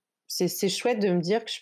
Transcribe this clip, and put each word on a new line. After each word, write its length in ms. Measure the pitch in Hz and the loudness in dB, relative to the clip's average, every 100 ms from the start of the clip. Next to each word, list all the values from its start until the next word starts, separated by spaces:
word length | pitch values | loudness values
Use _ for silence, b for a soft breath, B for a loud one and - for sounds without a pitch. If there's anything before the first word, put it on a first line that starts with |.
| _ _ - | _ _ -8
c'est, 220 | - 180 | -2 -2
c'est 200 | - 196 | 0 -2
chouette 320 | 190 240 226 | 0 0 2
de 80 | 202 | 2
me 100 | 180 | 2
dire 240 | 165 226 | 2 0
que 60 | 220 | -2
je 100 | - | -6